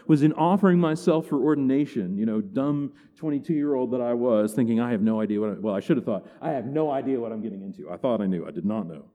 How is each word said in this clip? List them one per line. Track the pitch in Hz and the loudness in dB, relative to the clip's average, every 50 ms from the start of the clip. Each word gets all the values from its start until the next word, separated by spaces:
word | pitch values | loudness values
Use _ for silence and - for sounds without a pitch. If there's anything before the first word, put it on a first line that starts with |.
| - | 0
was | - 160 143 143 | 2 4 6 6
in | 156 151 | 4 4
offering | - 156 170 196 190 - 190 180 175 | 4 2 2 4 6 6 6 6 6
myself | 170 156 156 160 - 196 160 160 156 | 4 2 0 0 2 2 2 2 0
for | - 151 139 117 | -2 -2 0 2
ordination, | 151 151 143 135 131 135 143 147 139 - 120 95 90 98 | 2 2 2 2 2 2 2 0 -2 -2 -4 -4 -4 -2
you | 98 110 | -2 -2
know, | 110 107 110 | 0 0 -2
dumb | 104 95 101 127 135 147 147 143 143 135 - - - _ _ | -4 -4 -4 -2 -2 0 -2 -2 -4 -6 -10 -14 -20 _ _
twenty-two-year-old | - 160 156 147 139 - - 165 147 143 147 147 127 127 120 | -8 -6 -4 -4 -4 -2 -2 -2 0 0 0 0 0 0 -2
that | 123 131 | -2 -2
I | 120 120 123 | 0 0 0
was, | 117 120 127 113 107 107 107 - | 0 2 2 4 2 2 2 0
thinking, | 143 120 113 113 110 | 0 0 2 2 0
"I | 120 120 | 0 0
have | 120 101 | 0 0
no | 104 110 110 110 | 2 2 2 0
idea | 107 104 104 104 | 0 0 0 0
what | 107 107 | -2 -2
I," | 98 | -4
well, | - 98 110 98 | -4 -4 -2 -2
I | 98 | -2
should | 95 - 165 | 0 0 0
have | 123 98 | 0 0
thought, | 135 107 92 - - - - | -2 -4 -4 -6 -12 -14 -10
"I | - 160 | -6 -4
have | 151 127 107 | -4 -4 -4
no | 127 143 156 156 151 | -4 -4 -2 -2 -2
idea | 135 135 135 135 131 123 | -2 -2 -2 -2 -2 -2
what | 117 110 110 | -4 -6 -8
I'm | 110 | -8
getting | 104 110 101 98 | -8 -8 -10 -10
into." | 95 98 95 - - 80 | -12 -12 -14 -14 -12 -12
I | 87 | -8
thought | 85 - 131 117 107 | -4 -2 -2 0 0
I | 104 | 0
knew. | 95 92 85 - | -2 -2 -4 -4
I | 87 | -8
did | - 90 82 | -8 -4 -4
not | 101 107 110 95 | -4 -4 -4 -6
know. | 85 80 73 71 _ | -10 -12 -16 -18 _